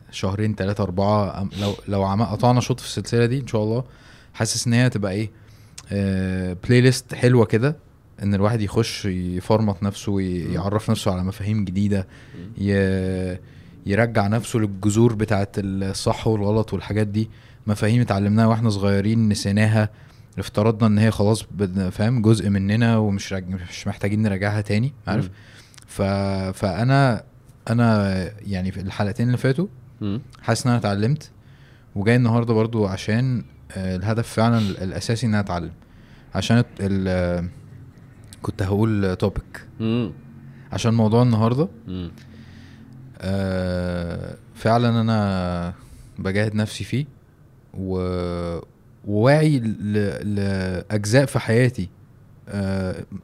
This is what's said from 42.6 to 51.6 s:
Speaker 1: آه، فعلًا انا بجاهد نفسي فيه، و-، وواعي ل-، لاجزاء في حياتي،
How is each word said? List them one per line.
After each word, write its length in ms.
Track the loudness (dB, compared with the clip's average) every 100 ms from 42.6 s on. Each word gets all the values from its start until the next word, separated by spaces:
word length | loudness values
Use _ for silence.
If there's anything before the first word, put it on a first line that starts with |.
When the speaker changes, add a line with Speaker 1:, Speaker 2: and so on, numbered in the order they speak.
| -20 -20 -20 -20 -20 -10
Speaker 1:
آه، 1160 | -4 -2 -2 -2 -2 -2 -2 -4 -6 -8 -10 -14 -20
فعلًا 460 | -4 2 4 4 2
انا 720 | 2 2 2 0 -2 -2 -6 -8 -16 -20 -18 -8
بجاهد 360 | -2 0 0
نفسي 300 | -2 -4 -6
فيه، 220 | -6 -4 -6 -10 _ _ -20 -20 -16
و-، 840 | -10 -4 -4 -2 -4 -4 -4 -6 -8 -12 _ -20 -16
وواعي 540 | -4 2 4 4 4 2
ل-، 760 | 0 -4 -2 -2 -2 -4 -4
لاجزاء 920 | -2 -2 -2 -2 -4 -4 -4 2 2 2
في 120 | 0
حياتي، 500 | 0 2